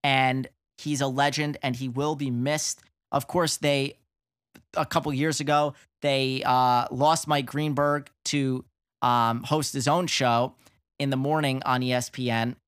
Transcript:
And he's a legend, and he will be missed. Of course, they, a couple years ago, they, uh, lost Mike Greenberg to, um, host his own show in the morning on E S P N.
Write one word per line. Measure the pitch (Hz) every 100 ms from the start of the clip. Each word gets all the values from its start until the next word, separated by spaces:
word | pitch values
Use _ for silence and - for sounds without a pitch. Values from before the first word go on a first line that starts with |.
And | 143 135 131 131 127 _ _ -
he's | 151 143
a | 139
legend, | 131 143 147 147 143
and | 135 123
he | 131
will | 123 147 156
be | 139
missed. | 120 131 151 - - _ _ _
Of | 139 -
course, | 180 160 -
they, | 147 139 135 - _ _ _ _ _ - _ -
a | 151
couple | 170 147
years | 135 156 151
ago, | 147 147 147 139 _ _
they, | 143 135 131 131
uh, | 131 127 127 123 -
lost | 127 147 175 -
Mike | 147 123
Greenberg | 143 151 139 147 147 139 _ -
to, | 147 135 127 - _ _ _
um, | 127 120 117 117
host | - 156 143
his | 139 123
own | 165 175
show | - 127 117 220 _ - _ _ _
in | 139
the | 135
morning | 139 156 147 131 131
on | 127
E | 127
S | 123 120
P | - 123
N. | 113 117 -